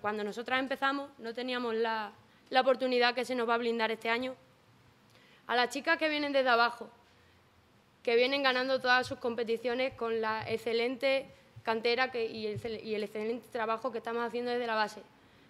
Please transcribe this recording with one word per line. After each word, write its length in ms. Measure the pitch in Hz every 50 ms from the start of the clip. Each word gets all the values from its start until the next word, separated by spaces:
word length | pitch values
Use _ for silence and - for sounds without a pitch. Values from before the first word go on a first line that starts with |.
cuando 220 | - 208 214 214
nosotras 380 | 208 208 190 233 226 247 254 262
empezamos, 500 | 269 262 269 - 277 269 277 285 277 285 - -
no 140 | 226 226
teníamos 420 | 226 247 247 254 247 247 247 233 220
la, 380 | 220 233 226 226 220 208 202 - - _ _ _ _ _ -
la 100 | 262 262
oportunidad 540 | 254 269 254 254 262 254 247 240 240 247 240
que 100 | 254 240
se 100 | - 254
nos 140 | 247 226 233
va 60 | 233
a 40 | 233
blindar 320 | 240 233 233 233 220 220
este 200 | 226 220 - 226
año. 240 | 233 247 262 262 254 - - - _ _ _ _ _ _ _ - _ _ _ _ - - - - - - _
A 100 | - 233
las 140 | 247 240 233
chicas 260 | - 285 - 330 330
que 120 | 330 320 311
vienen 240 | 302 294 294 285
desde 180 | 277 269 254 262
abajo, 400 | 233 233 240 233 - - 208 220 - - _ _ _ _ _ _ _ _ _ _ _ _ _ _ _ _ _ _ _ _
que 140 | - 247 233
vienen 260 | 240 247 262 277 285
ganando 380 | 269 262 247 254 254 269 262 254
todas 260 | 254 247 247 254 247
sus 120 | - 262 -
competiciones 760 | - 240 233 247 233 214 226 220 254 247 240 254 262 269 262
con 260 | - 233 226 226 226
la 240 | 220 220 220 220 -
excelente 800 | - 226 220 - 233 226 233 233 247 269 240 269 269 269 269 269 - - - - - _ -
cantera 480 | - 226 226 226 220 240 240 254 262 254
que, 140 | 254 233 226
y 220 | 226 226 220 214
el 120 | 214 208 220
cel-, 240 | - 233 220 -
y 120 | - 220 214
el 80 | 214
excelente 460 | 208 208 - 214 214 226 240 233 - -
trabajo 420 | - 233 220 226 226 220 254 254
que 60 | 214 220
estamos 240 | - 233 233 233 233
haciendo 260 | 226 226 240 240 240
desde 160 | 240 247 240
la 80 | 226 220
base. 280 | 214 208 202 - 202 - - - _ - - - - -